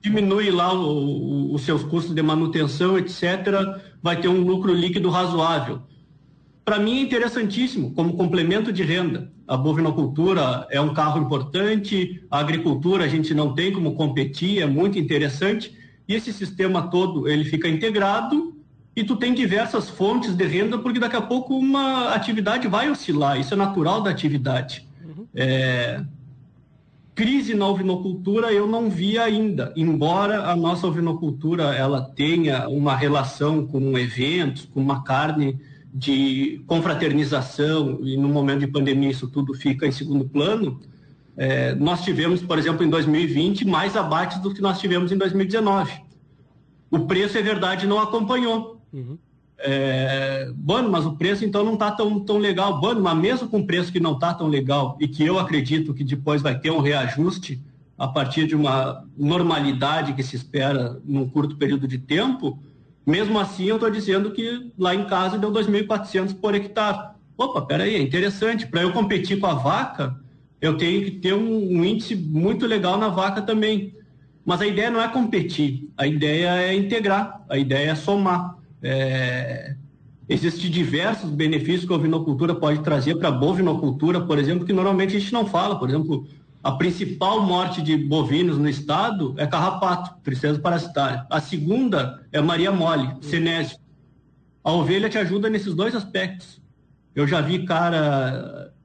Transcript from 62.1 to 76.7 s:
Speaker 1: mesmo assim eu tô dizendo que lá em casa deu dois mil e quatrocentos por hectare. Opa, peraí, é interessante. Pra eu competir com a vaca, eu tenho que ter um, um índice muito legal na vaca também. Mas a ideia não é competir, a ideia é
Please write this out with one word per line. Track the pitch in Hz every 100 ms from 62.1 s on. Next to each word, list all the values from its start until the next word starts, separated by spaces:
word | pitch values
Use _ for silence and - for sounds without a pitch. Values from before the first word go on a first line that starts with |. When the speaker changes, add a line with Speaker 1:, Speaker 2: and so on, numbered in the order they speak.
| 156 247 254 - - - - - _
Speaker 1:
mesmo | - 175 208 214
assim | 196 185 190
eu | 220
tô | 226
dizendo | 208 202 196 208
que | 220 226 240 - -
lá | 180
em | 190 196
casa | 190 185 208
deu | 208
dois | 214 208
mil | 202
e | 208
quatrocentos | 214 202 190 190
por | 190 208
hectare. | 202 202 - 214 190 - - _ -
Opa, | 262 -
peraí, | - 151 196 214
é |
interessante. | 135 175 202 196 220 226 -
Pra | 170
eu | 180
competir | 233 196 196 - 196
com | 196
a | 147
vaca, | 135 202 262 - 127 127 - - - _
eu | 160 151
tenho | 170 196
que | 196
ter | - 185
um, | 202 226 220 196 175
um |
índice | 180 220 - 214
muito | 156 151 180 233 240
legal | 214 180 196
na | 214
vaca | 180 190 202
também. | 202 220 214 214 196 - - - - _ -
Mas | 175
a | 208
ideia | 190 233
não | 233
é | 233
competir, | 247 226 196 - - 147 131 - -
a | 135
ideia | 156 151 156 180 180
é | 185